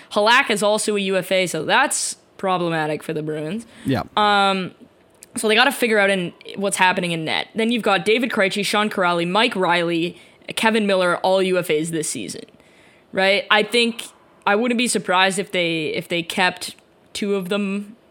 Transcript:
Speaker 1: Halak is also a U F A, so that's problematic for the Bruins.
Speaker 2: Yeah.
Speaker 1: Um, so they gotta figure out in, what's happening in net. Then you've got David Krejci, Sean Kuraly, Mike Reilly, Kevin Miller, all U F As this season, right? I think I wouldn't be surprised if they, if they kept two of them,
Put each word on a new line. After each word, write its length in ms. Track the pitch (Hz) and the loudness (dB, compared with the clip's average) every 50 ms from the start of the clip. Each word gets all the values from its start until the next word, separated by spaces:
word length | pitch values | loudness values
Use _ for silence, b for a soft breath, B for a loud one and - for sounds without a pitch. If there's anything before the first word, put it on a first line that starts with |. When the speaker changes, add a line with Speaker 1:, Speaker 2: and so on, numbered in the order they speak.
| B B B | B B B
Speaker 1:
Halak 360 | 214 208 220 240 262 277 - | 2 4 6 6 4 4 2
is 140 | 226 196 202 | 0 0 2
also 320 | 202 208 214 - - 208 | 0 0 0 0 -2 -2
a 40 | 202 | -2
U 180 | 196 190 190 185 | 0 0 0 -2
F 140 | 180 - 190 | 0 0 0
A, 140 | 185 185 170 | 0 0 0
so 180 | - 160 151 | -2 -4 -2
that's 500 | 151 190 233 269 302 - - - - - - _ _ _ - | 2 2 2 2 2 0 -4 -6 -6 -8 -12 _ _ _ -6
problematic 640 | - 190 185 180 175 170 165 160 156 151 151 147 - | -4 -2 0 0 0 -2 -2 -2 -2 -2 -4 -6 -6
for 80 | - | -6
the 100 | 151 156 156 | -6 -6 -6
Bruins. 420 | 156 151 151 151 156 185 226 226 B B B B | -6 -6 -6 -6 -6 -8 -8 -10 B B B B
Speaker 2:
Yeah. 180 | B 135 110 76 - - | B -2 -2 -2 -2 0
Speaker 1:
Um, 580 | - 208 208 208 202 196 196 190 190 185 - - _ - - _ _ _ _ _ - - - - | 2 2 4 4 4 4 2 2 0 -4 -6 -10 _ -20 -20 _ _ _ _ _ -20 -20 -14 -10
so 140 | - - 220 | -4 0 2
they 60 | 214 | 4
gotta 160 | 220 247 277 | 4 4 4
figure 280 | 262 - 254 233 220 214 | 2 0 0 2 2 4
out 100 | 196 196 | 4 4
in, 220 | 196 190 175 170 - - - - - | 2 0 -2 -4 -8 -12 -18 -14 -8
what's 220 | - 196 202 196 - | -4 -4 -2 0 2
happening 340 | 190 185 180 190 180 175 | 2 2 2 2 -2 -2
in 140 | 170 165 160 | -4 -4 -4
net. 220 | 147 113 82 - - - | -2 -2 -4 -4 -4 -4
Then 140 | 196 226 226 | -2 -2 0
you've 120 | 240 240 196 | 0 0 0
got 220 | 220 196 190 175 | 0 0 0 2
David 240 | 208 220 247 247 233 | 2 0 2 0 -2
Krejci, 360 | - 226 196 190 185 208 190 | 0 0 0 0 0 -2 -4
Sean 240 | - - 208 208 214 | -2 0 0 0 0
Kuraly, 380 | - - 185 175 175 170 170 175 | 0 -2 0 0 0 0 -2 0
Mike 260 | 180 208 233 254 - | 0 2 2 0 0
Reilly, 600 | 190 185 170 175 175 170 170 170 165 165 175 147 B B B B B B - - | 0 0 2 2 2 2 0 0 -2 -2 -4 -6 B B B B B B -10 -4
Kevin 320 | - - 220 214 202 214 196 | 0 2 2 2 2 0 0
Miller, 300 | 196 185 180 175 170 - | 2 2 2 2 0 0
all 240 | - 190 190 190 190 | 0 2 2 2 2
U 140 | 190 185 180 | 2 0 0
F 120 | 170 - | 0 0
As 220 | 160 151 160 170 | 0 0 0 -2
this 180 | 165 160 156 - | -4 -4 -4 -4
season, 340 | - 135 101 82 - - - - _ _ b b b b b b b b b b | -6 -8 -8 -10 -12 -12 -14 -18 _ _ b b b b b b b b b b
right? 340 | - 190 190 196 196 202 190 - | -2 0 2 2 2 2 2 2
I 120 | 214 214 208 | 2 2 2
think 420 | 208 - 240 233 233 226 - - - - _ _ _ _ _ - 196 | 2 2 2 2 0 0 -6 -12 -18 -18 _ _ _ _ _ -2 0
I 80 | 202 | 0
wouldn't 220 | 208 240 247 240 220 | 2 2 0 0 0
be 100 | 247 220 | 0 0
surprised 520 | - 214 - - 180 180 190 190 185 190 | -2 -2 -2 0 2 4 4 2 2 -2
if 120 | 190 - | -6 -4
they, 360 | - 185 175 165 165 160 156 143 | -2 -2 0 0 -2 -2 -4 -4
if 200 | - - 175 - | -4 -6 -6 -4
they 160 | 180 170 160 | -4 -4 -4
kept 520 | - - - 185 180 180 - - - - _ _ _ _ _ _ _ | -4 -2 0 0 0 0 -2 -10 -14 -14 _ _ _ _ _ _ _
two 240 | - - - 202 202 | -10 -6 -4 -2 -2
of 140 | 202 185 180 | -2 -2 -2
them, 480 | 202 208 208 196 190 202 202 202 - _ _ _ | -4 -2 -2 -2 -4 -6 -8 -10 -16 _ _ _